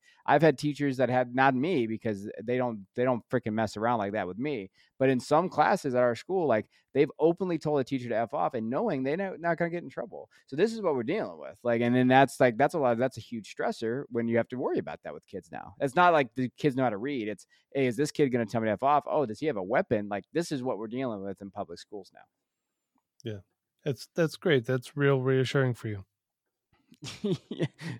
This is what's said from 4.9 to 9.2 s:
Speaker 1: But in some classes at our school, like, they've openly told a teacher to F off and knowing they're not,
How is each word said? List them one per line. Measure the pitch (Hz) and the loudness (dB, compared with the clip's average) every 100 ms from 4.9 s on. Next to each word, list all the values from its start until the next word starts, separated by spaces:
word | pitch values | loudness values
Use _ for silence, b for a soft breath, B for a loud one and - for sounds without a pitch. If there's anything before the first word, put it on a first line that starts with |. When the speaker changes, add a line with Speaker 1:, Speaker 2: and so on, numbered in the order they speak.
| _ | _
Speaker 1:
But | 131 | 2
in | 127 | 2
some | - 147 180 | 2 2 2
classes | - 175 202 143 | 2 2 2 0
at | 123 | 2
our | 123 113 | 2 0
school, | - 190 151 | -4 -2 2
like, | 110 - _ _ | 0 -2 _ _
they've | 131 147 - | 0 0 4
openly | 156 170 185 165 | 2 2 -2 -2
told | 156 147 | 0 0
a | |
teacher | 123 135 123 | 0 -4 -2
to | 110 | -2
F | 117 | -2
off | 151 165 | -2 -2
and | 120 110 | -2 -4
knowing | 139 226 139 | -2 -2 -2
they're | 131 | -2
not, | 165 | -4